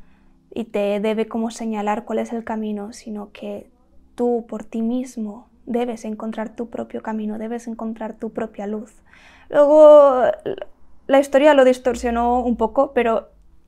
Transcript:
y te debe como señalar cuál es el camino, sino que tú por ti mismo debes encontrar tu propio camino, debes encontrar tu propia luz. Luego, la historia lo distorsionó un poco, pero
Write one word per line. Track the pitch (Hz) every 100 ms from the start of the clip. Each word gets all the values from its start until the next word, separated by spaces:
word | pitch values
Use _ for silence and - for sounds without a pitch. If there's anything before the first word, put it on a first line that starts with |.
| - _ _ _ _
y | - 226
te | 208 202 202
debe | 220 220 220
como | 226 226
señalar | - 226 214 208 214 220
cuál | 220
es | 226
el | 233
camino, | 226 220 214 208 208
sino | - - 208 202
que | - 208 202 - _ _ - _ -
tú | 240 240 226
por | 214
ti | - 226
mismo | 226 254 254 233 214 220 - _ -
debes | 233 247 233 220
encontrar | 214 226 226 220 220
tu | 233
propio | - 226 233
camino, | 214 220 214 214
debes | 220 240 233
encontrar | 226 226 220 220
tu | 220 226
propia | 233 220 - 202
luz. | 214 226 _ _ _ - - -
Luego, | 285 285 311 302 302 285 254 233 - - - - - - - -
la | 269
historia | 277 269 302
lo | 285 254
distorsionó | 254 254 240 247 233 240 247
un | 247 226
poco, | 220 247 277
pero | 247 233 226 - _ - -